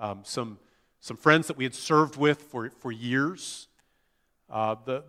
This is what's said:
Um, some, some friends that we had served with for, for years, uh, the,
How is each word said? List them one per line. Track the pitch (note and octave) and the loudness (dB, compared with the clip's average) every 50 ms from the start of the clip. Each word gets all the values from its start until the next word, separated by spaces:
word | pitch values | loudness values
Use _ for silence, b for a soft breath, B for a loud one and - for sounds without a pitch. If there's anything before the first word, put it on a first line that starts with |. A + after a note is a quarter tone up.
Um, | A2+ G#2 G2+ G2 F#2+ | -8 -8 -8 -8 -10
some, | - - - A#2+ A2+ G#2 G2 _ _ _ _ _ _ _ _ | -8 -6 -6 -6 -6 -8 -14 _ _ _ _ _ _ _ _
some | - - A#2 - | -16 -14 -14 2
friends | - D#3 D3+ D#3+ D#3+ - | 6 6 6 6 6 0
that | D#3 C3+ | -4 -4
we | C3 | -4
had | C3 A#2+ | -6 -6
served | - - - D#3+ D3+ D#3 D3 A#2 | -6 -2 2 4 4 4 4 2
with | C#3 C#3+ D3 D3 D3 | 2 2 2 2 0
for, | - - - B2 A2+ G#2+ | -4 -10 -10 -8 -8 -8
for | - _ - C3 | -10 _ -10 -10
years, | A#2 A2 A#2 A#2+ B2 C3+ C#3 D#3 F#3+ F3+ - - - - - - _ _ _ _ _ _ _ _ _ _ _ _ _ _ _ _ | -10 -8 -4 -2 0 0 0 0 -4 -8 -12 -14 -14 -14 -16 -20 _ _ _ _ _ _ _ _ _ _ _ _ _ _ _ _
uh, | - A2 A2 G#2+ A2 A2 A#2 | -4 -2 -2 -2 -2 -4 -6
the, | B2+ C3 C3+ D3+ | -6 -6 -6 -6